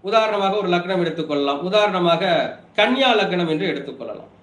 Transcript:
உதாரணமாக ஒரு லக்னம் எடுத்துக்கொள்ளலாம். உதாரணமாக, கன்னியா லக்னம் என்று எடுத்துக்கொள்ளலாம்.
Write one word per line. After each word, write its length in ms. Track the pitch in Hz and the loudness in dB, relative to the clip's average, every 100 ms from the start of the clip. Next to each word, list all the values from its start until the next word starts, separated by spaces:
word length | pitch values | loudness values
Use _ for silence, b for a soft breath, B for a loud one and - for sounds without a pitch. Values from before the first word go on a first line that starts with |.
உதாரணமாக 500 | 190 220 220 208 196 208 | 2 2 2 0 0 0
ஒரு 120 | 185 | 0
லக்னம் 300 | 175 180 185 | 0 0 -2
எடுத்துக்கொள்ளலாம். 580 | 165 160 151 143 143 143 | -2 -2 -4 -2 0 -2
உதாரணமாக, 600 | 180 208 208 190 175 170 190 160 131 - - | 0 2 2 2 2 2 2 0 0 -8 -8
கன்னியா 360 | - 220 262 262 | 0 2 4 2
லக்னம் 380 | 220 185 175 170 | 2 2 0 -2
என்று 140 | 156 190 | -2 -2
எடுத்துக்கொள்ளலாம். 640 | 139 139 - 107 101 - - | -4 -8 -12 -12 -14 -16 -20